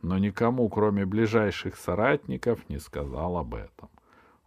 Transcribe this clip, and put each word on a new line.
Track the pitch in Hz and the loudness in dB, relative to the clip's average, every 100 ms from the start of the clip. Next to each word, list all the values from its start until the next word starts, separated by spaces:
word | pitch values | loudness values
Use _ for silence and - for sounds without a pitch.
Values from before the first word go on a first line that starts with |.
но | 85 95 | -2 2
никому, | 101 - 117 127 110 | 0 2 2 2 0
кроме | 107 107 101 | 2 2 2
ближайших | 95 107 110 110 104 - 101 - | 0 2 4 4 2 0 -6 -6
соратников, | - 101 123 - - 123 120 110 - | -4 2 2 2 -2 -4 -2 -2 -4
не | 71 | -10
сказал | - 73 71 - 87 87 | -8 -8 -6 -4 -4 -4
об | 67 | -4
этом. | - - - - _ _ _ _ _ | -8 -12 -18 -20 _ _ _ _ _